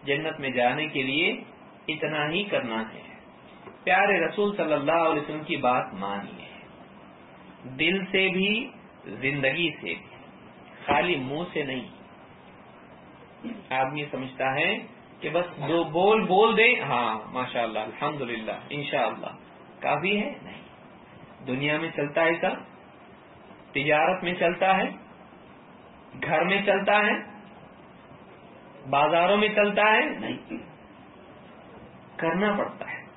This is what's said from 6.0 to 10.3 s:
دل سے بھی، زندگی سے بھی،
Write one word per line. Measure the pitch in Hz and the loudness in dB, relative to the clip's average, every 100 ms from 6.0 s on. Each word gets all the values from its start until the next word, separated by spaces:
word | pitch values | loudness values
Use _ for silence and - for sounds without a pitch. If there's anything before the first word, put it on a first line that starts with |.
| 98 101 98 - - - - - - - - - - - - - 127 131 | -6 -6 -8 -14 -16 -18 -20 -20 -20 -20 -20 -20 -20 -20 -20 -18 -16 -2
دل | 160 190 185 | 0 0 0
سے | 190 190 | 0 2
بھی، | 185 196 214 - - - - - - | 2 0 0 -4 -14 -20 -20 -16 -4
زندگی | 135 143 135 156 170 | -2 0 0 0 -2
سے | - 101 | -4 -8
بھی، | 82 - - - | -8 -10 -20 -20